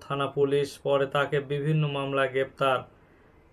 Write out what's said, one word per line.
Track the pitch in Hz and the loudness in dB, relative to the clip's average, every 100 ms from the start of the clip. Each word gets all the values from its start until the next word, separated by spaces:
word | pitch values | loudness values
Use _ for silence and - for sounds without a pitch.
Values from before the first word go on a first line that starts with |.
থানা | - 143 139 | -6 -4 -2
পুলিশ। | 143 139 143 139 - | 0 2 2 0 -4
পরে | 139 139 135 | 0 2 2
তাকে | 143 135 147 | 0 0 0
বিভিন্ন | 131 143 147 156 147 | -2 -2 0 0 0
মামলায় | 139 139 135 131 | -2 -2 0 0
গ্রেপ্তার | 131 135 - 139 127 - - - - - - _ | 0 -2 0 0 0 -4 -18 -20 -20 -20 -20 _